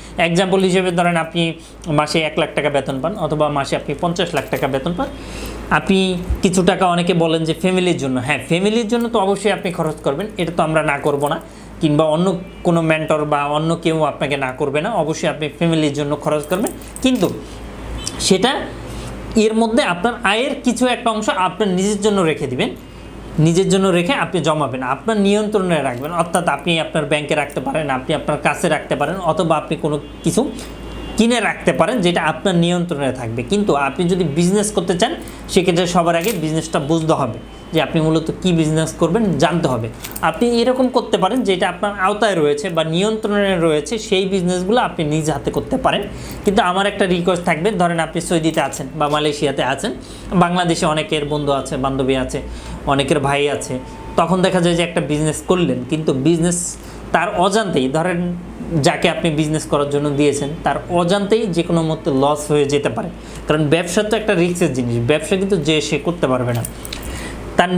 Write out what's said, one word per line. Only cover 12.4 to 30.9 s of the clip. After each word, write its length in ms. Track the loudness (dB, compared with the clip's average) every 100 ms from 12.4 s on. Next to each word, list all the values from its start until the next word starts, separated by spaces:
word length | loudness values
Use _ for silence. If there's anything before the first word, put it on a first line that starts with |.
| -6 -4
কোনো 180 | 0 2
মেন্টর 420 | 2 0 2 0
বা 200 | 2 0
অন্য 320 | 2 0 0 0
কেউ 260 | 0 2
আপনাকে 340 | 0 0 -2 -2
না 160 | -2
করবে 280 | -2 -2 0
না, 100 | -2
অবশ্যই 380 | -2 -2 -2 -2
আপনি 200 | -2 -4
ফ্যামিলির 440 | -2 0 2 0
জন্য 240 | 0 -2 -2
খরচ 280 | -2 -2 -2
করবেন। 260 | -2 -2 -6 -14 -2
কিন্তু 260 | 2 2 0 -2 -10 -14 -14 -12 -10 -8 -8 -2
সেটা 400 | 2 4 4 0 -6 -10 -12 -10 -10 -12 -2 2
এর 180 | 4
মধ্যে 280 | 4 2 2
আপনার 300 | 2 0 -2 0
আয়ের 300 | 0 2 0 -2
কিছু 220 | -2 2 2
একটা 240 | 0 0
অংশ 180 | -2 -2
আপনার 400 | 0 0 0 0
নিজের 320 | 2 0 2
জন্য 200 | 2 4
রেখে 260 | 2 0 -2
দিবেন, 240 | -2 -2 -4 -14 -18 -16 -14 -6 2
নিজের 300 | 4 4 4
জন্য 200 | 4 4
রেখে 240 | 2 2
আপনি 280 | 0 0 0
জমাবেন, 420 | 2 2 0 -2
আপনার 380 | -4 -4 0 2
নিয়ন্ত্রণে 600 | 4 2 2 0 2 0
রাখবেন। 300 | 0 -4 -4
অর্থাৎ 360 | -2 0 0 0
আপনি 320 | 0 0 0
আপনার 240 | 0 -2
ব্যাংকে 300 | 0 0 0
রাখতে 260 | 0 -2 -4
পারেন, 300 | -4 -2 -2
আপনি 240 | -2 -2
আপনার 240 | -2 -2 -2
কাছে 260 | 0 0 0
রাখতে 280 | 0 -2 -2
পারেন, 200 | -2 -2
অথবা 400 | 0 2 2 0
আপনি 200 | -2 -4
কোনো 240 | -2 -4 -6 -4
কিছু 260 | -2 0 0 -4 -12 -12 -12